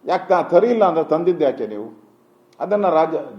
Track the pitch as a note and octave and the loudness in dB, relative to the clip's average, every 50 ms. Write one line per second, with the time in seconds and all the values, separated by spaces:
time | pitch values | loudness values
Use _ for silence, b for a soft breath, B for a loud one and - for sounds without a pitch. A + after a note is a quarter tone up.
0 | _ - F3+ F3+ - - F#3+ F3 D#3 - F3 F3 G3 A#3+ A#3+ A3+ G#3 F3+ D#3+ D#3+ | _ -2 -4 -4 0 0 0 0 0 4 4 4 4 4 2 2 2 2 2 0
1 | D#3 D3+ D#3 D#3+ E3+ F3+ F3+ D#3 D3+ C3+ A#2+ - A#2 G#2+ G#2+ G#2 G#2+ G#2+ G#2+ - | 0 0 0 0 0 0 0 2 0 0 0 -2 -8 -8 -8 -12 -12 -14 -16 -20
2 | _ _ _ _ _ _ _ _ _ _ _ _ - F3+ G3+ G#3 G3+ F#3 E3 D#3 | _ _ _ _ _ _ _ _ _ _ _ _ -4 -2 -2 0 0 2 2 2
3 | D#3+ D#3+ D#3+ D3 C#3 C3+ B2 | 2 2 -2 -6 -8 -8 -14